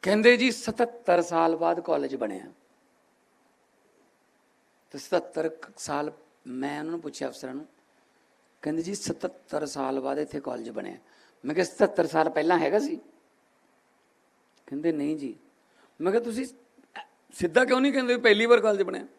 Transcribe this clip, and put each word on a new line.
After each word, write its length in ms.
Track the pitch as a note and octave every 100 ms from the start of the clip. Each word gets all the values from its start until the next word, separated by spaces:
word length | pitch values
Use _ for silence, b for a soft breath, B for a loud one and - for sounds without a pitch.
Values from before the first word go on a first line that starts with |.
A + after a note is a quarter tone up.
ਕਹਿੰਦੇ, 340 | - G#3 A3+ B3
"ਜੀ, 140 | B3
ਸਤੱਤਰ 680 | A3 - G#3+ E3+ - - F3
ਸਾਲ 340 | E3+ E3+ E3 D#3+
ਬਾਅਦ 240 | E3 F3
ਕਾਲਜ 360 | E3+ D3+ C#3 C3
ਬਣਿਆ।" 280 | A2 F#2 - - _ _ _ _ _ _ _ _ _ _ _ _ _ _ _ _ _ _ _ _ _ _ _
ਤੇ 80 | C#3+
ਸਤੱਤਰ 500 | - F3+ - - D#3+
ਕੁ 240 | D#3+ - -
ਸਾਲ, 340 | - D3 D3+ D3+ _ _ -
ਮੈਂ 320 | B2+ C#3 D3
ਉਹਨਾਂ 120 | D#3
ਨੂੰ 100 | E3+
ਪੁੱਛਿਆ, 260 | D#3 C#3 C#3
ਅਫਸਰਾਂ 260 | A#2+ C3
ਨੂੰ, 120 | C3 D3+ _ _ _ _ _ _ _ _ _
ਕਹਿੰਦੇ, 200 | D3 D#3+
"ਜੀ, 140 | E3 G3
ਸਤੱਤਰ 680 | - E3 F3+ - _ D3+ D3+
ਸਾਲ 340 | C#3+ C3 C3+
ਬਾਅਦ 200 | C3+ C#3
ਇੱਥੇ 200 | D3+ D3+
ਕਾਲਜ 300 | C#3 A#2+ A2+
ਬਣਿਆ।" 280 | G#2+ G2 F#2+ b b b b B2
ਮੈਂ 100 | D3+
ਕਿਹਾ, 100 | F3
"ਸਤੱਤਰ 420 | - G3+ - D#3+
ਸਾਲ 220 | D#3+ D#3
ਪਹਿਲਾਂ 280 | - D#3 F3
ਹੈਗਾ 220 | D#3 G3
ਸੀ?" 160 | C#4+ D#3+ - _ _ _ _ _ _ _ _ _ _ _ _ _ _ _ -
ਕਹਿੰਦੇ, 240 | C#3 E3
"ਨਹੀਂ 260 | D#3 C#3+ D#3
ਜੀ।" 180 | C3+ G#2+ _ _ _ b b _
ਮੈਂ 100 | E3+
ਕਿਹਾ, 120 | G#3+
"ਤੁਸੀਂ 220 | A#3 A3 C4+ - _ _ _ - - _ _
ਸਿੱਧਾ 320 | - E3+ D#3+ B3+
ਕਿਉਂ 160 | B3+
ਨਹੀਂ 120 | C#4
ਕਹਿੰਦੇ 220 | C#4 B3+ B3
ਵੀ 60 |
ਪਹਿਲੀ 240 | A#3+ G#3 A#3
ਵਾਰ 140 | A#3+
ਕਾਲਜ 220 | G#3+ G3+
ਬਣਿਆ? 260 | F#3+ F#3+ G3